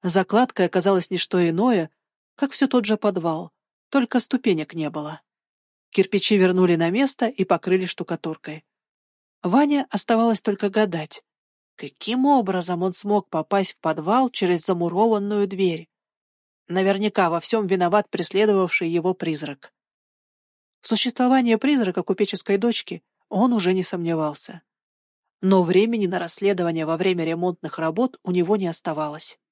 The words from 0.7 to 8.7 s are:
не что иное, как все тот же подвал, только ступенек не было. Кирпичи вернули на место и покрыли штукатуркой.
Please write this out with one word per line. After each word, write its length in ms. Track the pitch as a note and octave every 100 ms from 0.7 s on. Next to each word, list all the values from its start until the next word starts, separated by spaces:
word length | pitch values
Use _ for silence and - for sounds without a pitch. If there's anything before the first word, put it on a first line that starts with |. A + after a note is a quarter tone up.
| F#3 F3+ F#3+ -
не 80 | F3+
что 300 | - F#3 E3+
иное, 420 | E3 B3 G#3+ D#3+ _ _ _ _ -
как 160 | C#4
все 160 | - C4+
тот 180 | B3 G3+
же 120 | G#3+
подвал, 540 | G#3 F#3+ E3+ D#3+ E3+ _ _ _ _
только 300 | C#4 A#3+ B3+
ступенек 540 | - C4 A#3+ E3 D3+
не 160 | E3 D3+
было. 320 | D#3+ D3+ D#3 _ _ _ _ _ _ _
Кирпичи 460 | - F#3+ G3+ - G#3
вернули 380 | F#3 F#3 F3+ E3
на 140 | E3+
место 380 | G#3 C#4 - A#3
и 180 | C4+ F#3
покрыли 400 | E3+ F#3+ F#3 F#3
штукатуркой. 800 | - E3 E3 E3 D#3+ - D#3 _